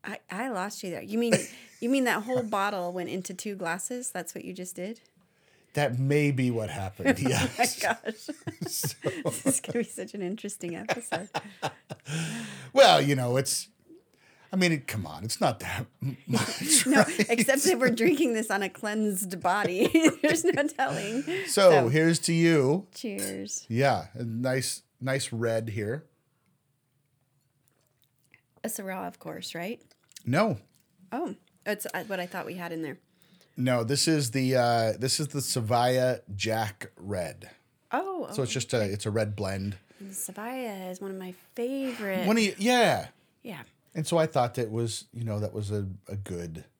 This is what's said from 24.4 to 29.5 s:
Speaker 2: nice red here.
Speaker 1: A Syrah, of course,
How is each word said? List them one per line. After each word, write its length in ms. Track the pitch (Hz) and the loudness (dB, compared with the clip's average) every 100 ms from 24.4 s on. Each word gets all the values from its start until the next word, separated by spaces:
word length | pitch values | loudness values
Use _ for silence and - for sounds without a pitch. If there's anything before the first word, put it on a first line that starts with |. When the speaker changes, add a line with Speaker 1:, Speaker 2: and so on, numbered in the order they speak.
| 127 131 123 - _ _ | 0 0 -2 -8 _ _
Speaker 2:
nice 300 | 127 135 - | -4 -2 -2
red 380 | 113 117 113 113 | -2 0 0 -2
here. 340 | 107 104 139 - _ _ _ _ _ _ _ _ _ _ _ _ _ _ _ _ _ _ _ _ _ _ _ _ _ | -4 -4 -6 -10 _ _ _ _ _ _ _ _ _ _ _ _ _ _ _ _ _ _ _ _ _ _ _ _ _
Speaker 1:
A 40 | 220 | -8
Syrah, 380 | - 190 185 185 | -8 -8 -8 -8
of 120 | - | -10
course, 360 | 160 165 180 | -12 -10 -10